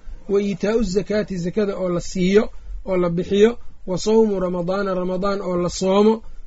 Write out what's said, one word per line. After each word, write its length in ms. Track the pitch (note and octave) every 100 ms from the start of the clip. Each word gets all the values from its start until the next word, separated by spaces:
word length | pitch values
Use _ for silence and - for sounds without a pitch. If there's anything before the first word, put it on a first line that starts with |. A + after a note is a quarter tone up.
| - - -
Wa 80 | G3+
iitaa'u 420 | G3+ F#3+ G3+ A#3
zakaati, 520 | G#3 G3 F3 G#3 G3+ F#3+
zakada 360 | F3 A3 G3+ F#3+
oo 140 | F#3
la 100 | F3
siiyo, 420 | - F#3+ F3+ G3+ - - - -
oo 140 | - F#3
la 120 | F3
bixiyo. 420 | E3+ F3 G3 G#3+ A#3+ - - -
Wa 120 | F3
sawmu 380 | G#3 A3 A3 F#3+
ramadaana, 520 | F3+ F3+ E3+ G3 G3
ramadaan 460 | F#3 F3+ F3+ G3+ G3+
oo 140 | F#3 F3+
la 120 | F3
soomo. 440 | - F#3+ G3 G#3 A3 - -